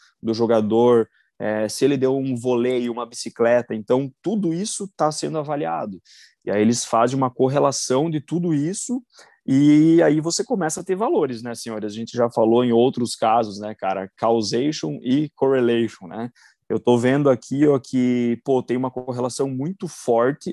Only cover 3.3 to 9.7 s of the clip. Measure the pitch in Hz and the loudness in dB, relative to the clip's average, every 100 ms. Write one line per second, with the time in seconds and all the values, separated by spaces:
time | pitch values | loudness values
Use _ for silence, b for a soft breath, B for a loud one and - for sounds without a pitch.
3.3 | - 117 123 - 110 104 127 139 - 170 | -2 2 2 0 -6 0 0 -2 -6 -4
4.3 | 214 180 165 214 - 196 - 156 151 147 | -2 -2 -2 -6 -8 -10 -2 -2 -2 -6
5.3 | 156 143 147 160 165 110 90 _ b b | -6 -6 -6 -4 -6 -6 -10 _ b b
6.3 | b - 101 107 117 - 113 123 135 127 | b -4 2 2 2 0 2 2 0 -2
7.3 | - 131 139 139 131 - 131 165 156 - | 0 0 2 0 0 -2 0 0 -4 -4
8.3 | 165 175 151 151 202 - 247 - b b | -4 0 0 -2 -4 -6 -8 -10 b b
9.3 | b - 135 147 | b 0 4 6